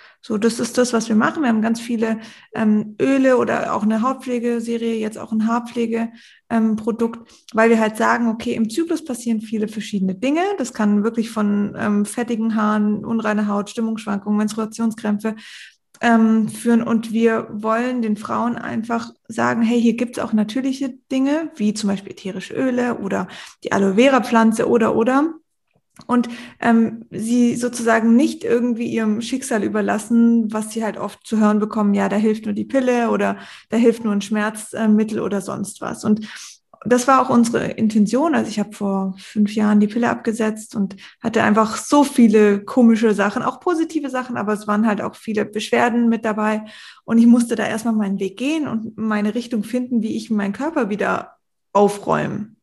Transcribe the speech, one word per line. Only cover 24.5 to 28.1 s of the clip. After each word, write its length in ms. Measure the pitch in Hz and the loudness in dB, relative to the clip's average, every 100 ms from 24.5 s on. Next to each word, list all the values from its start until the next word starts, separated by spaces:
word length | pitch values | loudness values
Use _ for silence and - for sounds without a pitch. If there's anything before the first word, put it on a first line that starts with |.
| 226 - | 4 2
oder, 300 | 233 220 220 | 4 4 2
oder. 380 | 233 262 311 320 _ _ _ _ _ _ - | 2 2 0 -4 _ _ _ _ _ _ -2
Und, 240 | 240 233 - - - | 0 0 -6 -16 -4
ähm, 440 | 233 226 226 220 - | 2 4 2 -2 -12
sie 440 | - 220 240 240 240 | -8 0 2 4 2
sozusagen 600 | 240 247 226 226 226 | -4 -2 2 2 6